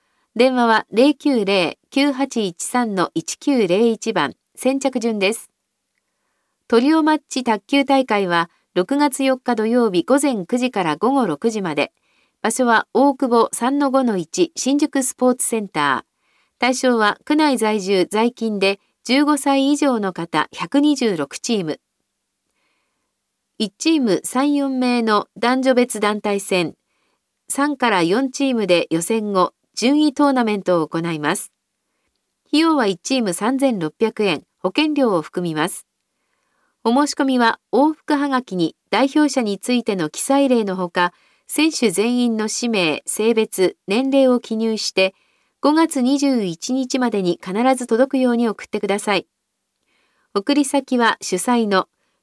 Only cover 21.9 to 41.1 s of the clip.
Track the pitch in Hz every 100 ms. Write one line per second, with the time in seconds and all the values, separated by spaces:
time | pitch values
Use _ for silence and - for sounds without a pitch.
21.9 | _ _ _ _ _ _ _ _ _ _
22.9 | _ _ _ _ _ _ - 208 - 320
23.9 | 320 233 170 - 247 285 285 277 262 247
24.9 | 240 226 208 - - 254 262 262 247 240
25.9 | 214 208 208 208 202 - 185 160 - _
26.9 | _ _ _ _ _ - - 294 277 240
27.9 | 190 165 208 269 - 269 240 190 170 -
28.9 | 165 - 226 208 196 180 - _ - 240
29.9 | 294 302 262 285 262 226 208 185 175 156
30.9 | 170 170 156 147 180 - _ _ _ _
31.9 | _ _ _ _ _ _ 294 330 302 208
32.9 | 180 - 269 214 170 214 269 269 214 156
33.9 | - 220 220 208 143 - _ 185 277 311
34.9 | 285 247 180 151 - 175 156 170 - -
35.9 | _ _ _ _ _ _ _ _ _ 226
36.9 | 247 294 - 269 254 233 - _ 226 302
37.9 | 302 - 294 285 254 254 180 160 - _
38.9 | 202 269 302 302 277 220 196 - 247 226
39.9 | 196 151 - - 277 277 240 202 185 175
40.9 | 190 180